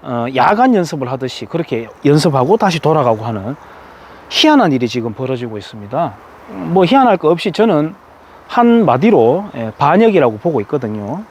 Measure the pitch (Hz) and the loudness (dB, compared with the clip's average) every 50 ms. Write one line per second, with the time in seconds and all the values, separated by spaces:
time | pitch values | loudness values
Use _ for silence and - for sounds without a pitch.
0 | - 147 127 117 117 123 131 127 131 160 202 208 247 262 247 202 175 156 - 156 | -10 -6 -6 -6 -6 -4 -2 0 2 2 2 2 2 4 4 2 0 -2 -4 -6
1 | 127 123 131 135 127 127 - - 120 107 - 170 165 - - 113 113 110 - - | -6 -6 -6 -6 -6 -8 -8 -10 -14 -8 -6 -6 -6 -4 -6 -8 -8 -10 -16 -4
2 | - 143 143 156 151 180 147 135 127 139 196 226 - 196 165 160 - 151 160 160 | 0 2 2 4 2 2 2 2 2 2 2 2 2 0 0 0 0 0 2 2
3 | 139 120 113 107 107 113 113 104 95 110 139 - - - - - - - - - | 2 2 0 -2 -2 -6 -6 -6 -6 -8 -10 -12 -14 -20 -20 -20 -20 -20 -20 -20
4 | - - - - - - - - - 311 302 285 233 175 139 127 123 117 - 123 | -20 -20 -20 -20 -20 -10 -4 0 2 4 4 4 4 2 2 0 -2 -2 -4 -4
5 | 113 120 107 - 131 131 135 123 123 120 110 104 95 - - 110 104 104 113 143 | -6 -6 -8 -8 -8 -6 -6 -6 -8 -8 -10 -12 -12 -14 -16 -18 -16 -8 -6 -6
6 | 170 139 104 - - - - - - - 214 190 180 165 170 190 185 165 220 277 | -6 -6 -8 -12 -20 -20 -20 -20 -20 -18 -14 -12 -8 -2 2 2 2 4 4 4
7 | 262 240 202 180 - 151 170 170 - 208 170 - 214 233 190 151 147 156 190 - | 4 4 2 2 2 0 0 0 -2 -6 -2 0 0 2 2 2 0 -2 -6 -12
8 | - - - - - - - - - - - - 240 240 233 233 220 147 120 127 | -20 -20 -20 -20 -20 -20 -20 -20 -20 -6 -2 2 4 4 4 4 4 2 2 2
9 | 147 226 214 151 113 113 131 180 208 202 - 131 113 110 107 - 143 143 165 190 | 4 4 4 4 4 4 2 0 -4 -8 -10 -10 -10 -10 -6 -2 0 2 4 4
10 | 226 226 202 180 143 120 107 107 - 170 160 123 104 - - 147 127 110 107 107 | 4 4 4 2 2 2 0 -2 -6 -4 -4 -4 -4 -4 -6 -6 -4 -6 -8 -8
11 | 101 101 131 180 220 208 | -8 -8 -10 -10 -12 -16